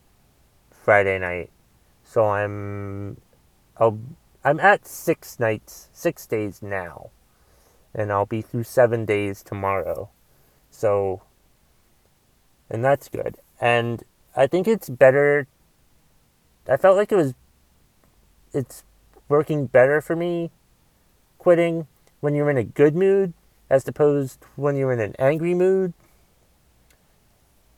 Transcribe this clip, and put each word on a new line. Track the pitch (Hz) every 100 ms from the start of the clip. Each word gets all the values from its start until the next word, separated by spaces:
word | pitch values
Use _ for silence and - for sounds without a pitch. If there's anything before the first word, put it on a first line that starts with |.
| _ _ _ _ _ _ _
Friday | _ - 104 98 95
night. | 92 87 82 _ _ _ _ _
So | _ - 107
I'm, | 101 104 101 101 101 101 98 101 120 _ _ _ _ _ -
I'll, | 113 107 117 170 _ _
I'm | 127 151
at | 180 202 -
six | - - 160 - -
nights, | 117 110 - - -
six | - 175 - -
days | 113 107 87
now. | 101 98 87 73 - _ _ _ _ _ _ _ _
And | - 104
I'll | 101 101
be | 113
through | 110 120
seven | 113 - 120 117
days | 110 104 101 98
tomorrow. | - 101 98 98 82 78 98 _ _ _ _ _ _
So, | - 110 101 98 95 _ _ _ _ _ _ _ _ _ _ _ _ _ _ -
and | 110
that's | 127 139 -
good. | - - - _ -
And | 120 120 117 117 - _ _ -
I | 135
think | 175 190
it's | 220 -
better. | 123 131 135 143 147 139 _ _ _ _ _ _ _ _ _ _ _ -
I | 139
felt | 185 190
like | 208
it | 208
was, | 147 123 _ _ _ _ _ _ _ _ _ _ _
it's | 143 127 - - _ _ _ -
working | 147 151 151 135
better | 127 127 147
for | - 165
me | 175 170 170 - _ _ _ _ _ _ _ _
quitting | - 170 170 165 160 _ _ _
when | 147
you're | 147 147
in | 139
a |
good | 101 - 143 151
mood | 196 196 190 165 _ _ -
as | 135 -
opposed | 123 147 143 135 -
to | - -
when | 143 139
you're | 135
in | 123
an | 104 -
angry | 131 156 170
mood. | 180 185 190 185 - _ _ _ _ _ _ _ _ _ _ _ _ _ _ _ _ _